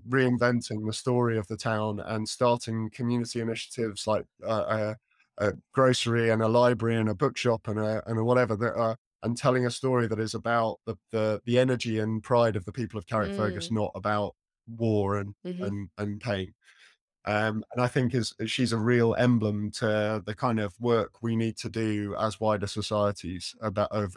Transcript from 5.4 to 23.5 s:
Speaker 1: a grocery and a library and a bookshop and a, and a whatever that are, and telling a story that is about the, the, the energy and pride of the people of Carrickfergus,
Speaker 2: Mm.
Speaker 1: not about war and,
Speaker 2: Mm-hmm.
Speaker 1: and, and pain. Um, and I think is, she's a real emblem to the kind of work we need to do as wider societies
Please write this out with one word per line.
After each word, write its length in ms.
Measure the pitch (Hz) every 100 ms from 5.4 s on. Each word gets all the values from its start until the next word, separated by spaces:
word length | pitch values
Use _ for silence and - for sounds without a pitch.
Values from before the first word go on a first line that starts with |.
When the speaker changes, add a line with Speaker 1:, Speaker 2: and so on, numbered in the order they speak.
| 104
Speaker 1:
a 80 | - -
grocery 580 | - 131 123 120 117 113
and 120 | 110
a 60 | 110
library 480 | 120 123 120 113 113
and 120 | 110
a 60 |
bookshop 520 | 95 139 123 123 113 -
and 120 | 104
a, 240 | 107 110 -
and 120 | 113
a 60 |
whatever 300 | 113 123 120
that 200 | 104 117
are, 220 | - 113 110 _ _
and 140 | 113 117
telling 300 | 135 127 123
a 40 |
story 360 | - 131 127 113
that 140 | 107
is 140 | 110
about 420 | 113 113 117 113 - -
the, 100 | 104 _
the, 300 | 110 110 104 -
the 120 | 120
energy 400 | 131 123 120 110
and 240 | 107 110
pride 340 | - 120 117 104
of 80 |
the 80 | 92
people 260 | 101 113 110
of 80 | -
Carrickfergus, 600 | 110 101 101 107 92 -
Speaker 2:
Mm. 40 |
Speaker 1:
not 200 | 110 104
about 400 | 95 104 107 101 - _ _ -
war 480 | 113 117 107 98 101
and, 180 | 98 104
Speaker 2:
Mm-hmm. 200 | 180 180
Speaker 1:
and, 240 | 135 101 98 -
and 220 | 104 101
pain. 340 | 113 101 92 - _ _ - _ _ _ -
Um, 380 | 104 110 107 -
and 100 | 120
I 40 | 123
think 280 | - 123
is, 200 | 127 107 - 113
she's 260 | - 123
a 60 | 113
real 360 | 110 123 117
emblem 560 | - 123 120 107 104 104
to 500 | - 110 107 107 110
the 100 | 95
kind 240 | 107 131 110
of 160 | 104 -
work 420 | 120 117 - -
we 140 | 117 113
need 220 | 113 107
to 100 | 113
do 480 | 113 110 107 101 -
as 220 | 110 101
wider 260 | 110 104 98
societies 880 | - 104 107 104 101 87 90 -